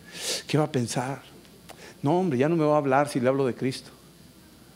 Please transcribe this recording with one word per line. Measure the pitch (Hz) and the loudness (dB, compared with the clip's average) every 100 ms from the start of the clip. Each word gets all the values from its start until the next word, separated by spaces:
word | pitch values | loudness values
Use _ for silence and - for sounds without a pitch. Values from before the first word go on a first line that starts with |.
| - - - - - | -18 -10 -6 -6 -2
¿Qué | 143 | 0
va | 147 | 0
a | |
pensar? | 127 113 139 127 135 - - - - - - - - | -2 -2 -4 -6 -8 -14 -20 -20 -20 -20 -20 -20 -4
"No, | 143 175 | 0 2
hombre, | 185 123 | 2 2
ya | 147 | 2
no | 170 | 2
me | 151 | 2
va | 151 | 2
a | |
hablar | 139 131 143 | 4 2 2
si | 139 | 0
le | 123 | 0
hablo | 139 131 | 2 0
de | 113 | -2
Cristo. | 131 127 - - - - - - - - - | -4 -6 -12 -20 -20 -20 -20 -20 -20 -20 -20